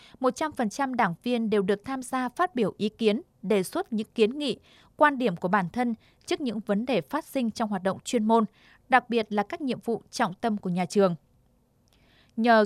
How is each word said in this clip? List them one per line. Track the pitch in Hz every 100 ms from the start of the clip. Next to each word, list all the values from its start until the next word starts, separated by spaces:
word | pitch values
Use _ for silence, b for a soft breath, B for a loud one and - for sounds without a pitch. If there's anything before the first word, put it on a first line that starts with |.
| B B
một | 254 -
trăm | 311
phần | 302 214
trăm | - 269
đảng | 240 196 170
viên | 247 240 226
đều | 208
được | 202 202
tham | - 262
gia | 254 262 247
phát | - 359
biểu | 349 196 -
ý | 208
kiến, | - 220 226 - _
đề | 185 208
xuất | 180 320 403
những | 214 220
kiến | - 214 294
nghị, | 285 - b b b -
quan | 294 269
điểm | 240 175
của | 180
bản | 202 175
thân | 240 247 226 b b b
trước | 339
những | 262 214
vấn | - 202 254
đề | 214
phát | - 294
sinh | - 269 226
trong | - 220
hoạt | 196
động | 190 -
chuyên | - 240
môn, | 214 226 220 b b b -
đặc | 247 247
biệt | 233 214
là | 208
các | 202 339
nhiệm | 269 -
vụ | - 214 -
trọng | - 214
tâm | 185 233 208
của | 185
nhà | 175
trường. | 175 208 190 165 _ _ _ _ _ _ _ b b b b -
Nhờ | 233 226